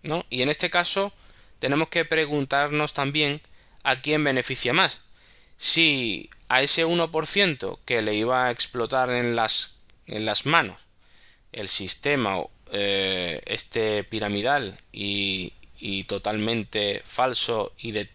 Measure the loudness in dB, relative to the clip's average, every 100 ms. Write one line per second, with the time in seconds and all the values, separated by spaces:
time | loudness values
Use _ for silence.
0 | -2 -4 -4 -2 0 0 2 2 2 0
1 | -2 -4 -20 -20 -20 -6 -2 0 0 0
2 | 0 0 2 0 0 0 2 0 -2 -2
3 | -2 0 0 -2 -10 -20 -20 -4 0 0
4 | 2 2 4 2 0 -2 0 2 2 0
5 | -18 -20 -20 -20 -20 -2 2 4 4 4
6 | 0 -4 -8 -20 0 2 4 4 2 2
7 | 0 0 0 2 2 0 -6 -8 -2 0
8 | 2 0 2 2 2 0 -4 -2 -2 0
9 | 2 0 0 2 2 2 0 -8 -20 -20
10 | -10 -6 -2 -2 4 2 2 -6 -20 _
11 | _ -20 -20 _ _ -10 -4 -2 -2 -2
12 | 0 2 2 -2 -4 -12 -10 -4 0 0
13 | 0 -2 -4 -6 -6 -8 -6 -2 0 -2
14 | -4 -4 -2 -2 0 0 -2 -12 _ -8
15 | -4 -2 -2 -2 -6 -12 -20 -14 -8 -6
16 | -4 -4 -4 -2 -2 -4 -4 -2 -2 -4
17 | -6 -2 0 0 -2 -2 -4 -6 -8 -6
18 | -8